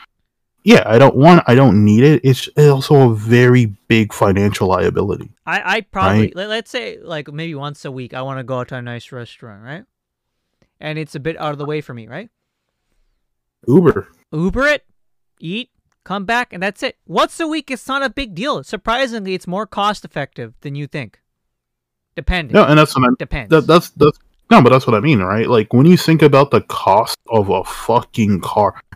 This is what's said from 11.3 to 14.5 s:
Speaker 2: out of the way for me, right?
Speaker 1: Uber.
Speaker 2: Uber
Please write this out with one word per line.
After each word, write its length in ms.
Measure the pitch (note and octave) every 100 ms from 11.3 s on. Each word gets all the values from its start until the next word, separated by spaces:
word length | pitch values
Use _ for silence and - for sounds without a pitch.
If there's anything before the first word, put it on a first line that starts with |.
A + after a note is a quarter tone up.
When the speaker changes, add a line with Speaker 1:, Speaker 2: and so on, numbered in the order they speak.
| E3
Speaker 2:
out 140 | D#3
of 40 | C#3+
the 60 | C#3+
way 140 | D3+
for 140 | D3
me, 140 | A#2+ A2
right? 220 | C#3 A#3 _ _ _ _ _ _ _ _ _ _ _ _ _ -
Speaker 1:
Uber. 400 | C#3 E3 G2+ - _ _
Speaker 2:
Uber 340 | D#3 F3+